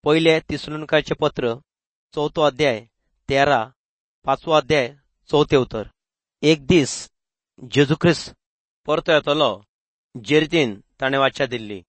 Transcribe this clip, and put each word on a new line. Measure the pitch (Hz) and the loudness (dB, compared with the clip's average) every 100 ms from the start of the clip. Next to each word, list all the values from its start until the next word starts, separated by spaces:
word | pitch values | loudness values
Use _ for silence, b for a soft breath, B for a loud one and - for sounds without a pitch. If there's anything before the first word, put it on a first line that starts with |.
पयले | 151 160 165 160 | 2 2 2 0
तिसलुनकायचे | - 147 - 151 151 156 147 | -2 -10 -10 -12 -2 -2 -2
पत्र, | 160 151 - 123 117 _ _ _ _ _ | -2 -2 -2 -4 -6 _ _ _ _ _
चवथो | - 151 170 | -6 -6 0
अध्याय, | 147 131 147 110 110 _ _ _ _ | 0 2 -2 -2 -8 _ _ _ _
तेरा, | 135 143 131 113 _ _ _ _ _ | 0 2 2 -2 _ _ _ _ _
पाचवो | - 135 - | -4 -4 2
अध्याय, | 156 127 151 123 143 _ _ _ | 0 2 -2 -2 -8 _ _ _
चवथे | 147 147 143 | 0 2 2
उतर. | 123 110 101 _ _ _ _ _ | 0 -8 -12 _ _ _ _ _
एक | 147 156 131 | 0 0 4
दीस | 175 135 - - _ _ _ _ _ 127 | 2 2 -4 -16 _ _ _ _ _ -6
जेजू | - 139 | 0 0
ख्रिस्त | 160 175 160 - - _ _ _ _ - | 2 0 0 -4 -20 _ _ _ _ -4
परतो | 156 - | -4 2
येतलो, | 156 147 147 139 98 _ _ _ _ _ 127 | 0 2 0 0 -2 _ _ _ _ _ -18
जे | 104 147 | 0 0
रितीन | 156 170 131 98 _ _ | 2 0 -2 -4 _ _
ताणें | 131 139 | -2 0
वाचा | 135 - 135 | 0 0 -6
दिल्ली. | 120 107 101 | -6 -10 -14